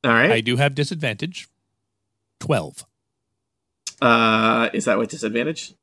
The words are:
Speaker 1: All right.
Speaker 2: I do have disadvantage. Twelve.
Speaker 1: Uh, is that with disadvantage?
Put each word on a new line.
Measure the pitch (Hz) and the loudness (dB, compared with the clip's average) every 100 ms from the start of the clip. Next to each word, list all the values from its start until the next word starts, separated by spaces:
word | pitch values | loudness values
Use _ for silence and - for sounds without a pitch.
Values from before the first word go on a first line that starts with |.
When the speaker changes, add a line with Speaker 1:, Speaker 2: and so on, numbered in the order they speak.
| 135 | 4
Speaker 1:
All | |
right. | 113 135 | 4 4
Speaker 2:
I | 113 | 2
do | 113 123 | 0 0
have | 143 | 0
disadvantage. | 139 147 170 143 104 160 - - _ _ _ _ _ _ _ _ _ | 0 -4 -4 -6 -6 -8 -10 -18 _ _ _ _ _ _ _ _ _
Twelve. | - 131 76 - - _ _ _ _ _ _ _ _ _ - - | -2 -2 -2 -14 -20 _ _ _ _ _ _ _ _ _ -16 -2
Speaker 1:
Uh, | 127 117 113 110 113 117 113 | 2 4 4 4 2 2 0
is | - 113 | -2 0
that | 104 | 0
with | 113 | -2
disadvantage? | - 110 113 139 160 - _ | -4 -4 -2 -4 -6 -12 _